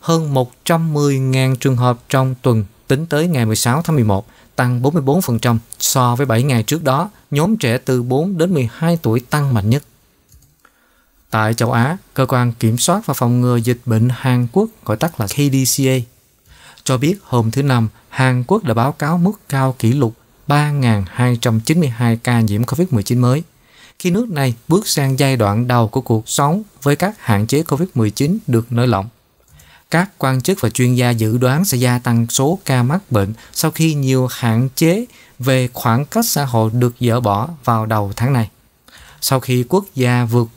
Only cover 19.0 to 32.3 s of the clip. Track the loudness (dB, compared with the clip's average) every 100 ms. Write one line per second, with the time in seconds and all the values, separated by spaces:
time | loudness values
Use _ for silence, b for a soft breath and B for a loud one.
19 | -2 0 0 -2 -4 -2 0 0 0 2
20 | 0 -4 _ _ -2 0 0 0 0 0
21 | -2 -2 0 0 0 0 0 0 0 0
22 | 0 0 0 0 2 0 -2 -2 0 0
23 | 0 0 2 0 -4 b b b b -6
24 | -2 -2 -2 -2 -2 -4 0 0 0 -2
25 | 0 2 2 2 2 0 0 2 2 -2
26 | 0 -2 -2 -2 0 0 -6 _ -2 0
27 | -2 -4 -2 0 2 0 0 -2 -2 0
28 | -2 0 -2 -2 0 -2 0 -2 0 0
29 | -4 -12 _ _ _ b b b _ -2
30 | -2 -2 -2 0 -2 -2 -2 0 2 2
31 | 2 0 0 2 2 2 0 0 2 0
32 | 0 0 0